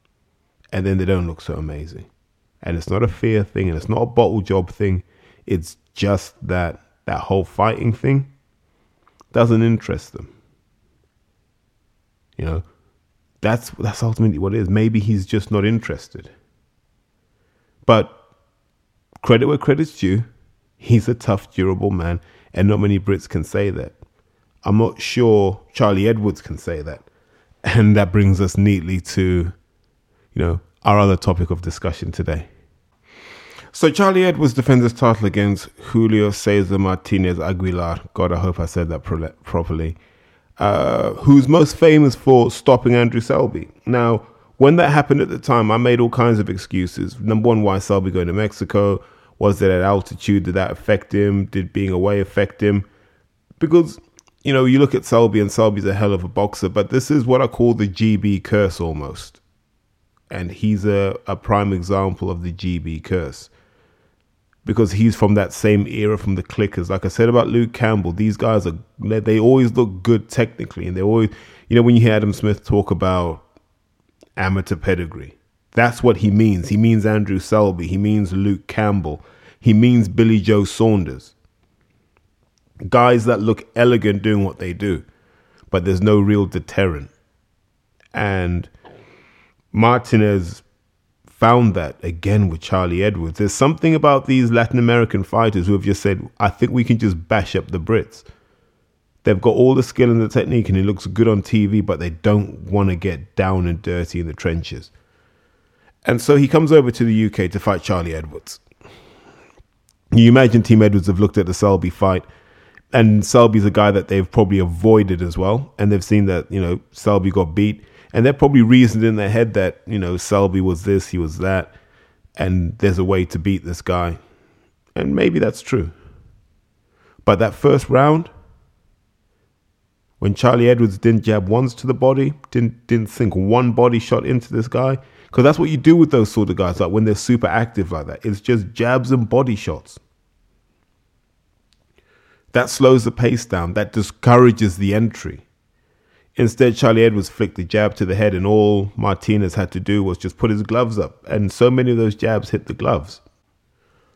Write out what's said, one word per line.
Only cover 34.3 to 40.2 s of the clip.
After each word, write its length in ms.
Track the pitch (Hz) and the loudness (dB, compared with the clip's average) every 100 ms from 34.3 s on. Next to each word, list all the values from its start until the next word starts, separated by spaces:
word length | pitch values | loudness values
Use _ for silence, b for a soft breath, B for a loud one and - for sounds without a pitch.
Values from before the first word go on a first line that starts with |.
| 143 147 | 2 0
defends 300 | 127 120 123 | 0 2 4
his 100 | 120 | 4
title 340 | 120 120 107 101 | 2 0 2 0
against 400 | 101 101 95 - _ | 0 0 -2 -8 _
Julio 520 | - 113 110 110 104 | -4 0 2 2 0
Cesar 480 | 98 107 101 92 98 | -2 0 0 0 0
Martinez 600 | 95 92 - 98 92 85 | -2 -2 -4 -2 0 -2
Aguilar. 600 | 82 92 92 90 85 82 - | -4 -4 -4 -4 -6 -8 -12
God, 200 | - 90 | -6 -4
I 60 | 85 | -2
hope 220 | 92 87 | -4 -4
I 60 | 82 | -6
said 220 | 90 82 | -4 -6
that 120 | 80 | -6
pro-, 300 | - 82 80 - | -8 -8 -8 -12
properly. 520 | - 85 82 80 82 82 b b | -8 -6 -4 -6 -6 -10 b b